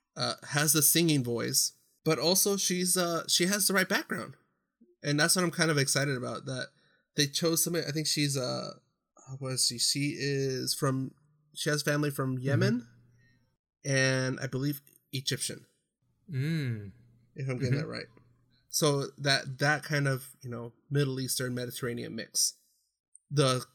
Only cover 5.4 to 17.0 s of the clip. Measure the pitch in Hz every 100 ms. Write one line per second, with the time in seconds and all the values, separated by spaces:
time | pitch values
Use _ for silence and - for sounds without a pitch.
5.4 | 175 165 160 147 139 139 143 131 123 113
6.4 | 135 127 - _ _ _ _ - 143 -
7.4 | 170 160 - 170 - 151 151 - 147 139
8.4 | 127 127 113 - _ _ _ _ - 135
9.4 | 131 131 - 120 - 139 143 117 143 139
10.4 | 135 131 127 - 143 131 135 - _ _
11.4 | _ - 165 147 151 147 147 139 131 127
12.4 | 131 127 196 240 - - _ _ _ _
13.4 | _ _ _ _ 143 135 131 131 131 131
14.4 | 131 131 143 143 - _ _ 139 135 127
15.4 | - 110 - _ _ _ _ _ - 135
16.4 | 147 165 131 110 101 -